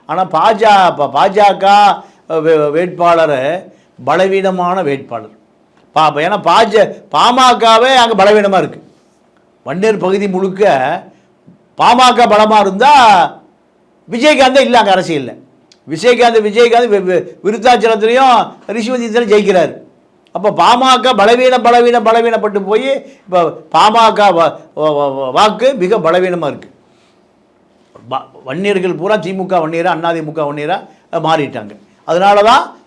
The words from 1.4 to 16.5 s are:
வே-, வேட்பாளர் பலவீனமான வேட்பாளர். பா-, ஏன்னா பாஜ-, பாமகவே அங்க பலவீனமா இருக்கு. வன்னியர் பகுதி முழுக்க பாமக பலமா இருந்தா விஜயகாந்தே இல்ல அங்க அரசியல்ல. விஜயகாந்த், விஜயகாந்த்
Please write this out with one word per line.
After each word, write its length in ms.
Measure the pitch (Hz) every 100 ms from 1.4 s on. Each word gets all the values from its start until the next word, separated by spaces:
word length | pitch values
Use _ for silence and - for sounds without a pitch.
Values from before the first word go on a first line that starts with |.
| 202 175 190 202 202 - - _ -
வே-, 420 | 165 156 156 147
வேட்பாளர் 1000 | 151 180 - 170 170 156 135 135 180 - _ _ _
பலவீனமான 800 | 123 170 190 196 190 185 175 190
வேட்பாளர். 580 | 151 135 110 117 107 _ _ _ _ _ _
பா-, 180 | 151 156
ஏன்னா 260 | 143 165 202
பாஜ-, 480 | 160 190 214 214 175 - -
பாமகவே 840 | 147 208 254 254 226 226 220 254
அங்க 300 | 262 233 202
பலவீனமா 340 | 196 214 202 190
இருக்கு. 240 | 147 - _ _ _ _ _ _ _ _
வன்னியர் 340 | 123 170 214 202
பகுதி 320 | 185 196 202
முழுக்க 760 | 180 190 190 202 139 131 175 - _ _ _ _ _ _ -
பாமக 480 | 170 247 254 233 226
பலமா 340 | 208 214 214
இருந்தா 340 | 196 190 262 285 233 185 151 - _ _ _ _ _ _ -
விஜயகாந்தே 480 | 226 294 269 262 269
இல்ல 200 | 240 240
அங்க 160 | 202
அரசியல்ல. 460 | 185 160 151 120 107 _ _ _ _ -
விஜயகாந்த், 520 | 156 226 240 240 226
விஜயகாந்த் 520 | 208